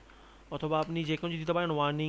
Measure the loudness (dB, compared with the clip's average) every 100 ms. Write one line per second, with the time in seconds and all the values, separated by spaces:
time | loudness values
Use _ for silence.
0 | -20 -20 -20 -20 -10 -4 0 0 0 -2
1 | -2 -2 -2 -4 0 0 2 2 2 2